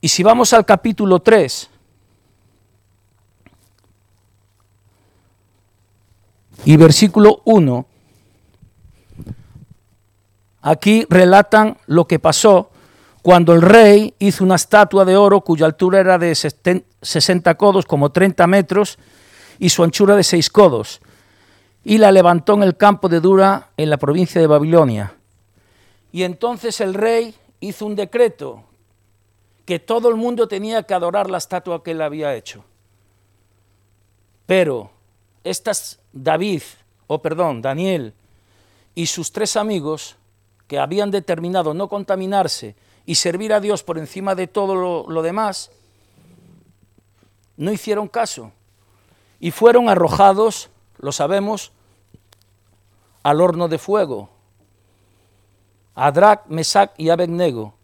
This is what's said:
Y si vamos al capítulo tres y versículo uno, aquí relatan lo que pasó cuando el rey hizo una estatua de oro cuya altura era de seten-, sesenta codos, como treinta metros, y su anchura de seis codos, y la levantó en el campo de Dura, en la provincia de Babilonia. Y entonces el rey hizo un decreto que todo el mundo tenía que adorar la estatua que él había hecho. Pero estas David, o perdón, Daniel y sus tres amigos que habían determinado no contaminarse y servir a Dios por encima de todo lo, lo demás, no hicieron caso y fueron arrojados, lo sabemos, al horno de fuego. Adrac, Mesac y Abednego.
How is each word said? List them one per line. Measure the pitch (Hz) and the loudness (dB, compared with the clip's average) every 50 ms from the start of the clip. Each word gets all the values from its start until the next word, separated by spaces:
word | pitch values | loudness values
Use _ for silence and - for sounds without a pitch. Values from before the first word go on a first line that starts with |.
Y | - 160 | -4 -4
si | - - 175 | -2 0 4
vamos | 208 226 240 254 - - | 4 4 4 4 4 4
al | 226 214 | 2 4
capítulo | - 214 185 - 226 214 - 208 196 185 175 | 4 0 0 0 -4 -4 -2 0 2 2 2
tres | - - 220 214 165 131 - - - _ _ _ _ _ _ _ _ _ _ _ _ _ _ _ _ _ _ _ _ _ _ _ _ _ _ _ _ _ _ _ _ _ _ _ _ _ _ _ _ _ _ _ _ _ _ _ _ _ _ _ _ _ _ _ _ _ _ _ _ _ _ _ _ _ _ _ _ _ _ _ _ _ _ _ _ _ _ _ _ _ _ _ _ _ _ _ _ _ _ _ _ _ _ _ _ _ _ _ - | 4 4 4 4 2 0 -4 -12 -14 _ _ _ _ _ _ _ _ _ _ _ _ _ _ _ _ _ _ _ _ _ _ _ _ _ _ _ _ _ _ _ _ _ _ _ _ _ _ _ _ _ _ _ _ _ _ _ _ _ _ _ _ _ _ _ _ _ _ _ _ _ _ _ _ _ _ _ _ _ _ _ _ _ _ _ _ _ _ _ _ _ _ _ _ _ _ _ _ _ _ _ _ _ _ _ _ _ _ _ 2
y | - 156 | 4 6
versículo | 151 165 160 147 - 214 208 - 214 208 208 220 - _ | 8 8 6 6 4 2 2 4 6 6 6 6 4 _
uno, | - 226 208 165 135 123 123 135 _ _ _ _ _ _ _ _ _ _ _ _ _ _ _ - _ _ _ _ - _ _ _ _ - - - - - - - _ _ - - _ - _ _ _ _ _ _ _ _ _ _ _ _ _ _ _ _ _ | 2 4 4 4 2 -2 -4 -6 _ _ _ _ _ _ _ _ _ _ _ _ _ _ _ -20 _ _ _ _ -20 _ _ _ _ -20 -20 -18 -18 -18 -20 -20 _ _ -20 -20 _ -20 _ _ _ _ _ _ _ _ _ _ _ _ _ _ _ _ _
aquí | - 147 160 156 - 202 214 220 226 - | -4 -4 -2 0 2 2 2 2 2 0
relatan | 170 185 185 180 190 196 202 - - 214 214 214 214 _ _ | 2 2 4 6 6 4 4 4 2 2 2 2 -2 _ _
lo | - 143 165 165 | -2 0 0 2
que | - - 151 | 2 -2 -2
pasó | - 160 151 - - 220 202 180 - _ _ _ _ _ _ _ _ _ _ _ _ | 0 0 -2 2 4 4 4 4 2 _ _ _ _ _ _ _ _ _ _ _ _
cuando | 170 180 175 170 160 170 | 4 4 6 6 6 6
el | 170 165 | 6 6
rey | 180 208 233 226 208 202 208 214 - _ _ | 8 8 8 10 8 8 6 4 0 _ _
hizo | 196 202 180 - 190 | -2 -2 0 0 0
una | 185 185 | 0 0
estatua | 170 - _ - 208 208 202 - 196 196 | 0 -2 _ 4 4 4 4 4 0 2
de | 185 185 | 4 4
oro | 196 208 202 196 202 | 4 4 4 4 2
cuya | - - 170 151 160 | 0 -2 -2 0 0
altura | 160 151 _ 185 185 185 196 | -2 0 _ -2 0 2 2
era | 190 185 185 | 2 2 2
de | 175 165 170 160 | 2 2 -2 -2
seten-, | - - 156 - _ _ 180 180 185 - _ _ _ - | -2 -4 -8 -8 _ _ -2 -2 -2 -6 _ _ _ -14
sesenta | - - 165 143 - 185 180 165 180 160 | -6 -2 -2 0 0 0 0 2 0 0
codos, | - 202 202 190 196 170 | 2 2 2 2 2 0
como | _ - 143 143 147 | _ -2 -2 -2 0
treinta | - 180 185 196 180 - 180 | 0 0 0 0 2 2 2
metros, | 170 190 202 185 - 180 196 208 - - _ _ _ _ _ _ _ _ _ - - _ _ | 2 4 2 0 0 -2 -2 -2 -2 -6 _ _ _ _ _ _ _ _ _ -20 -20 _ _
y | - 175 | -2 -2
su | - - 175 | 0 2 0
anchura | 165 151 - 208 190 202 | 0 2 0 2 4 4
de | 208 180 | 2 2
seis | - - 170 151 - | 0 0 -2 -2 0
codos, | _ - 208 180 131 113 107 - - - _ _ _ _ _ _ _ _ _ _ _ _ _ _ _ _ _ | _ 4 4 4 4 0 -6 -8 -16 -20 _ _ _ _ _ _ _ _ _ _ _ _ _ _ _ _ _
y | - 208 214 | -2 2 4
la | 214 202 190 | 4 6 6
levantó | 190 180 175 175 170 151 - 208 | 6 4 4 2 2 0 0 0
en | 208 202 | 2 2
el | 190 170 | 0 0
campo | _ - 208 202 - - 185 | _ 2 2 2 2 -2 -2
de | 170 165 | -2 0
Dura, | 156 185 196 190 190 196 196 - - _ _ | 2 2 2 4 4 2 0 -2 -6 _ _
en | - 156 156 | -6 -4 -4
la | 151 | -2
provincia | 139 - 139 151 175 180 165 - 180 | -4 -2 -2 -2 -2 -2 -2 0 0
de | 165 | 2
Babilonia. | 151 151 147 147 156 165 170 156 131 113 107 101 98 - _ _ _ _ _ _ _ _ _ _ _ _ _ _ _ _ _ _ _ _ | 2 2 2 2 2 2 2 2 2 0 -6 -8 -10 -14 _ _ _ _ _ _ _ _ _ _ _ _ _ _ _ _ _ _ _ _
Y | 170 185 | -6 -6
entonces | 180 180 - - 233 247 202 - 233 202 - | -6 -6 -6 -6 -8 -8 -6 -10 -10 -6 -6
el | 220 190 185 | -6 -6 -4
rey | 196 214 226 233 233 233 226 214 _ _ _ _ _ | -4 -2 -2 -2 -2 -4 -6 -12 _ _ _ _ _
hizo | - 202 196 - 214 | -14 -14 -12 -12 -10
un | 214 208 | -10 -8
decreto | 202 208 175 - 233 247 226 - _ 147 135 117 110 _ _ _ _ _ _ _ _ _ _ _ _ _ _ _ _ _ _ _ _ _ | -8 -10 -8 -2 -2 -2 -2 -2 _ -16 -16 -16 -18 _ _ _ _ _ _ _ _ _ _ _ _ _ _ _ _ _ _ _ _ _
que | - 180 165 | -10 -10 -10
todo | _ - 226 233 233 240 | _ -6 -6 -2 0 0
el | 233 | -2
mundo | 220 226 240 240 233 233 220 | 0 -4 -6 -4 -4 -4 -4
tenía | 208 190 208 220 226 226 - | -4 -10 -8 -6 -6 -6 -6
que | - 196 | -4 -6
adorar | 180 175 170 175 202 202 190 | -4 -4 -4 -4 -4 -6 -4
la | 190 | -8
estatua | 175 - - 185 180 175 185 170 165 _ | -10 -10 -8 -10 -10 -8 -8 -10 -10 _
que | 175 | -10
él | 165 160 | -10 -8
había | 156 151 143 156 151 143 135 | -8 -8 -8 -8 -8 -8 -8
hecho. | 113 - - - 107 104 _ _ _ _ _ _ _ _ _ _ _ _ _ _ _ _ _ _ _ _ _ _ _ _ _ _ _ _ _ _ _ _ _ _ _ _ | -10 -12 -18 -20 -20 _ _ _ _ _ _ _ _ _ _ _ _ _ _ _ _ _ _ _ _ _ _ _ _ _ _ _ _ _ _ _ _ _ _ _ _ _
Pero | _ 180 190 180 156 135 117 101 98 _ _ _ _ _ _ _ _ _ _ _ | _ 0 0 0 -2 -4 -8 -10 -14 _ _ _ _ _ _ _ _ _ _ _
estas | 170 185 - _ 226 202 - - - - _ _ _ _ | -12 -12 -10 _ -8 -8 -8 -10 -14 -20 _ _ _ _
David, | 135 135 151 156 160 180 214 190 151 - - - _ _ _ _ _ _ | -10 -4 -4 -4 -4 -4 -6 -6 -8 -10 -14 -20 _ _ _ _ _ _
o | _ 143 156 | _ -10 -8
perdón, | _ 160 156 160 180 165 139 117 | _ -8 -6 -6 -6 -6 -6 -8
Daniel | 113 135 135 151 180 190 190 165 127 110 _ _ _ _ _ _ _ _ _ _ _ _ _ _ _ _ _ | -8 -8 -8 -6 -6 -6 -6 -6 -8 -12 _ _ _ _ _ _ _ _ _ _ _ _ _ _ _ _ _
y | - 170 | -10 -8
sus | 156 - - 160 - _ | -8 -8 -10 -12 -12 _
tres | 208 214 202 - | -8 -8 -6 -6
amigos | 226 208 220 214 180 143 151 156 147 - - _ _ _ _ _ _ _ _ _ _ _ | -6 -6 -6 -6 -8 -8 -8 -12 -12 -14 -20 _ _ _ _ _ _ _ _ _ _ _
que | _ 143 139 | _ -8 -6
habían | 139 139 165 202 208 202 | -6 -6 -4 -6 -6 -4
determinado | 190 202 - - 175 165 170 175 180 190 170 156 151 | -6 -8 -6 -6 -8 -8 -8 -8 -6 -6 -6 -6 -6
no | 170 196 185 | -8 -10 -10
contaminarse | - 202 196 - 202 185 190 190 196 196 185 156 - - - 107 104 _ _ _ _ _ _ | -10 -12 -8 -8 -8 -8 -6 -6 -4 -4 -4 -4 -6 -10 -14 -18 -20 _ _ _ _ _ _
y | - 165 | -8 -6
servir | - - 175 170 180 214 214 214 | -6 -4 -6 -6 -8 -6 -4 -4
a | 208 | -4
Dios | 196 208 208 - - | -2 -4 -8 -8 -8
por | - 170 160 | -10 -12 -12
encima | 156 143 - 185 190 196 190 | -12 -14 -14 -12 -8 -8 -8
de | 185 185 | -8 -8
todo | 170 _ 214 196 190 196 | -10 _ -6 -6 -4 -4
lo, | 185 180 180 175 165 - - | -6 -6 -6 -8 -8 -10 -8
lo | 160 165 160 | -8 -6 -6
demás, | 165 175 208 220 208 190 - - _ _ _ _ _ _ _ _ _ _ _ _ _ _ _ _ _ _ _ _ _ _ _ _ _ _ _ _ _ _ _ _ _ _ _ _ _ _ | -6 -6 -6 -6 -6 -8 -10 -16 _ _ _ _ _ _ _ _ _ _ _ _ _ _ _ _ _ _ _ _ _ _ _ _ _ _ _ _ _ _ _ _ _ _ _ _ _ _
no | _ 151 180 214 | _ -8 -8 -8
hicieron | 196 - - 208 202 208 185 | -8 -8 -8 -8 -8 -8 -10
caso | _ 233 233 208 - - 117 110 _ _ _ _ _ _ _ _ _ _ _ _ _ _ _ _ _ _ | _ -8 -8 -8 -10 -16 -20 -20 _ _ _ _ _ _ _ _ _ _ _ _ _ _ _ _ _ _
y | - 170 | -12 -12
fueron | 156 - 220 233 233 247 240 233 | -8 0 2 2 2 2 0 0
arrojados, | 202 180 170 156 - 156 196 196 196 196 220 226 208 - - _ _ _ _ _ _ _ | 0 0 0 -2 0 2 2 2 2 0 -2 -4 -4 -8 -16 _ _ _ _ _ _ _
lo | - 139 135 | -14 -12 -8
sabemos, | - 156 147 185 202 196 208 220 202 - - _ _ _ _ _ _ _ _ _ _ _ _ _ _ _ _ _ _ _ _ _ _ _ _ _ _ _ _ _ _ _ | -6 -6 -4 -4 -6 -6 -6 -10 -12 -14 -20 _ _ _ _ _ _ _ _ _ _ _ _ _ _ _ _ _ _ _ _ _ _ _ _ _ _ _ _ _ _ _
al | 143 147 151 | -4 -2 0
horno | 175 180 170 165 175 170 | 0 -2 -2 -4 -6 -6
de | 156 156 | -6 -8
fuego. | - - 202 214 196 147 127 104 101 - _ _ _ _ _ _ _ _ _ _ _ _ _ _ _ _ _ _ _ _ _ _ _ _ _ _ _ _ _ _ _ _ _ | -8 -6 -4 -4 -4 -4 -8 -14 -14 -18 _ _ _ _ _ _ _ _ _ _ _ _ _ _ _ _ _ _ _ _ _ _ _ _ _ _ _ _ _ _ _ _ _
Adrac, | - 127 143 139 156 185 208 208 208 _ _ | -4 -4 -2 0 2 2 2 2 0 _ _
Mesac | 151 165 160 - - 202 202 202 _ _ | -10 -10 -8 -4 -2 -2 -2 -2 _ _
y | 156 160 | -4 -4
Abednego. | 165 165 180 170 170 170 180 165 127 117 107 107 104 _ | -2 -2 -2 -6 -4 -6 -6 -6 -6 -8 -14 -16 _ _